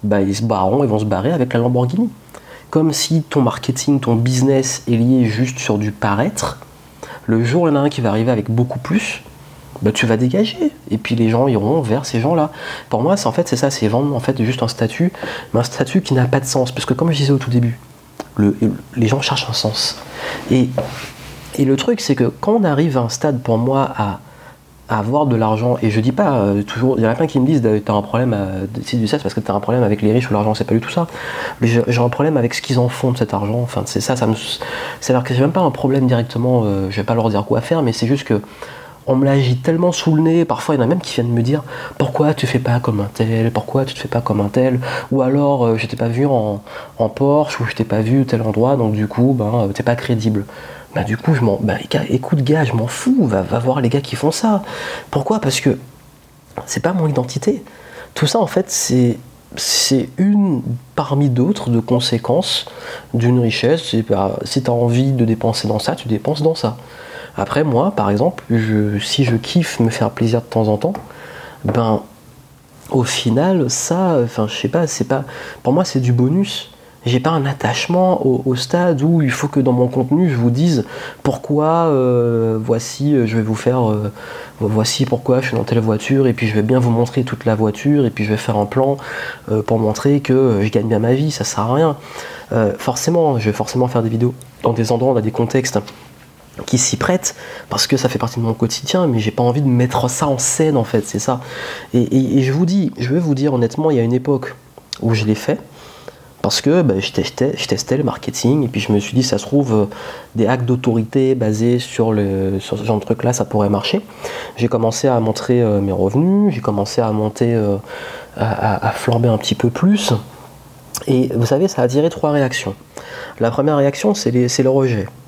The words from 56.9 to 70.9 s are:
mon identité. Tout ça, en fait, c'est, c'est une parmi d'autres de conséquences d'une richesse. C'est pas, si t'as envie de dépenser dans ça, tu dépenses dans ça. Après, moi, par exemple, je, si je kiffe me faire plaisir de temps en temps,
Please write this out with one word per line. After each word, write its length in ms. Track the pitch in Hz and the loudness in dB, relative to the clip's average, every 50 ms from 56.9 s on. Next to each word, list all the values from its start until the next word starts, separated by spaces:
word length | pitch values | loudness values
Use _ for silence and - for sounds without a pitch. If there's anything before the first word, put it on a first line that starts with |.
| 185 | 0
mon 140 | 185 160 156 | 0 0 0
identité. 560 | 139 131 123 123 - 131 - 208 240 - - - - - - - - - - - - | 0 0 -2 -4 -4 -4 0 0 0 -2 -4 -12 -20 -20 -20 -20 -20 -20 -20 -16 -6
Tout 100 | - 156 | -2 -2
ça, 140 | 147 - 233 | 0 2 0
en 80 | 202 156 | 0 0
fait, 240 | - 185 185 - | 0 -2 -2 -2
c'est, 480 | - - - - 127 127 123 120 113 - - - - - - - - | -2 -4 -2 0 2 4 4 4 2 0 -6 -16 -20 -20 -20 -16 -10
c'est 540 | - - - - - - - 135 131 - - - - | -8 -4 -2 0 0 0 2 2 2 0 0 -2 0
une 460 | 185 202 208 208 202 190 151 123 127 - 120 - - - - | 2 2 4 4 2 2 0 0 -2 -4 -6 -6 -8 -8 -6
parmi 340 | - 147 - 143 139 147 139 | -6 -4 0 2 2 2 2
d'autres 400 | 123 123 123 170 208 - - 127 | 2 2 2 2 0 0 -2 0
de 100 | 120 117 | 0 0
conséquences 840 | 110 - 123 123 123 - 120 113 - - 123 160 190 - - - - - - - - - - - - - - | 2 2 0 0 2 0 -2 0 0 2 0 0 0 0 -4 -6 -6 -8 -14 -16 -14 -14 -14 -14 -10 -6 -2
d'une 260 | 120 113 120 127 123 | 0 2 4 4 4
richesse. 440 | 120 113 110 - - 120 156 165 - - | 4 2 0 0 2 2 2 0 0 -2
C'est 100 | - 113 | -2 -2
pas, 380 | 110 - 110 95 98 95 - - - | 0 0 0 0 0 0 -2 -4 -6
si 180 | - - 135 123 | -4 -2 -2 0
t'as 80 | 123 | 0
envie 400 | 120 120 120 120 120 123 131 135 | 2 2 2 2 4 2 2 2
de 140 | 135 127 120 | 2 2 2
dépenser 420 | 110 113 110 - - - - - 104 | 2 2 2 0 0 0 0 -2 -2
dans 100 | 107 107 | -2 -2
ça, 160 | - - 151 | -2 -2 -4
tu 140 | - - 120 | -4 -4 -2
dépenses 340 | 113 104 - - 156 147 | -2 -2 0 -2 -2 0
dans 140 | 147 160 160 | 2 0 0
ça. 200 | - - 143 127 - - - - - - - - - - - - - | 0 -2 -4 -4 -6 -10 -18 -20 -20 -18 -18 -16 -16 -18 -12 -6 -6
Après, 260 | 98 - - 139 156 | -4 -2 0 0 0
moi, 280 | 156 123 131 147 196 | 2 2 2 2 2
par 180 | 202 - 104 101 | 0 0 0 2
exemple, 340 | 101 104 131 180 185 - - - | 2 2 2 2 0 -2 -4 -2
je, 480 | 117 113 110 110 110 107 104 104 104 104 | 0 0 2 2 2 2 2 2 0 -2
si 280 | - - - - 135 | -4 -2 0 0 2
je 100 | 120 117 | 2 2
kiffe 440 | 113 117 - - 175 165 - - - | 0 0 0 0 0 0 0 0 0
me 120 | 117 113 | 0 0
faire 180 | 113 - 113 110 | 0 0 -2 -2
plaisir 320 | - - 113 113 117 117 | 0 0 0 0 0 0
de 60 | 117 - | -2 -2
temps 220 | - 117 110 107 | 0 0 2 2
en 80 | 107 104 | 2 0
temps, 160 | - 170 | 0 -2